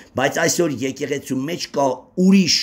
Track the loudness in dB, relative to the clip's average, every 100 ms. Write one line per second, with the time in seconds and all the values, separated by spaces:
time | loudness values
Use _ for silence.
0 | -10 -2 -2 0 -2 0 -2 -2 -6 -6
1 | -6 -6 -6 -6 -4 -8 -6 -2 -2 -2
2 | -6 2 6 6 4 0